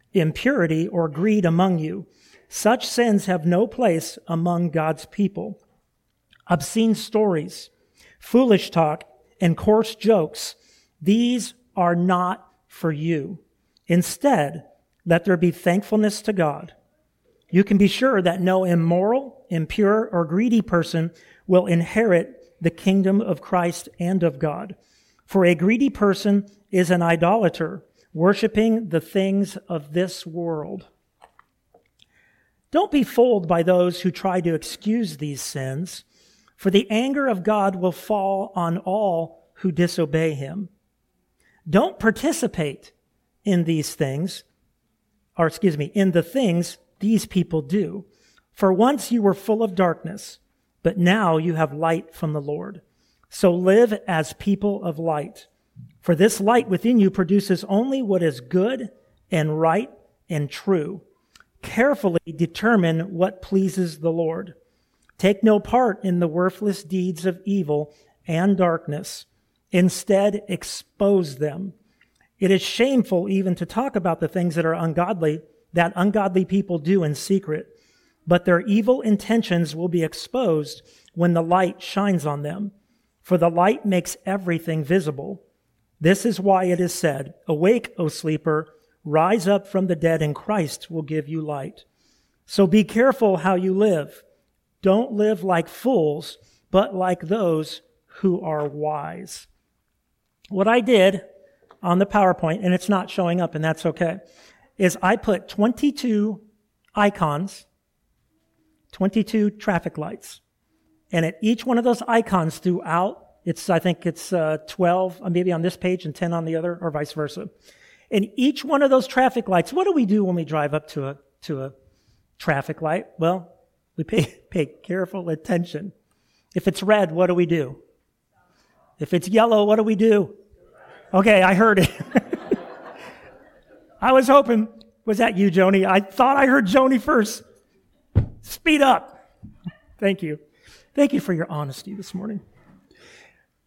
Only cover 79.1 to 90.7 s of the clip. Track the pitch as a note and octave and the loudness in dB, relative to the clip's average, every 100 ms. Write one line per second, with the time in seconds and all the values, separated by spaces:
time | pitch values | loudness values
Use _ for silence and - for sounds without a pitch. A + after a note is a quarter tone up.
79.1 | G3+ - A3+ - F3 D#3+ D#3 F3 F3 D#3+ | 0 0 -2 0 0 -2 -4 -4 -2 -2
80.1 | - - B3+ A#3 D#3 C#3+ - _ _ _ | -6 -8 -2 0 0 -2 -12 _ _ _
81.1 | - F3 E3+ E3 F3+ F#3 - - G3 G3+ | -2 2 2 2 2 0 -4 -8 -2 0
82.1 | F3+ D3 D3 D3 F3+ G3+ - _ _ _ | 0 -2 -6 -6 -8 -10 -12 _ _ _
83.1 | _ - F3+ E3+ E3+ F#3 B3+ G#3 F3+ E3+ | _ -2 2 2 2 2 2 0 -2 -2
84.1 | - - G3 F3+ E3 E3 D#3+ C#3 F#3 D#3 | -8 -6 -6 -2 -4 -2 -4 0 0 0
85.1 | C3+ C#3 - _ _ _ _ _ - D#3 | -8 -10 -14 _ _ _ _ _ -2 2
86.1 | G3 A#3+ G3 G3 F#3 F#3 F3 F3+ - E3 | 2 0 0 2 2 2 0 -2 -2 -2
87.1 | C3+ C3+ - - D3+ F3+ A#3+ - - D#3+ | -2 -8 -10 -6 0 2 2 -2 -6 -6
88.1 | - D#3+ D#3 E3 D3+ D#3 _ _ _ D#3+ | -4 -4 -4 -2 -2 -4 _ _ _ -2
89.1 | D3+ E3+ A3 F3 G3+ G3 F#3+ F#3+ E3+ E3 | 2 4 2 2 0 0 -2 -2 0 0
90.1 | D#3+ D3+ D3 - G#3 D3+ | 0 -2 -4 -4 -4 -4